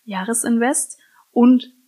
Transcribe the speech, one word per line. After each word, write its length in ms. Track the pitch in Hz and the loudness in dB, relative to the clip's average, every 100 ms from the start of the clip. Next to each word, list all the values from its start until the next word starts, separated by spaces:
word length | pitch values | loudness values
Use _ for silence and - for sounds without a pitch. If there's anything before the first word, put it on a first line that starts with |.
Jahresinvest, 960 | 226 190 190 233 - 226 240 302 - - _ _ _ | -14 -10 -6 -6 -2 -2 0 -2 -6 -14 _ _ _
und 420 | 240 240 247 - _ | 2 4 4 0 _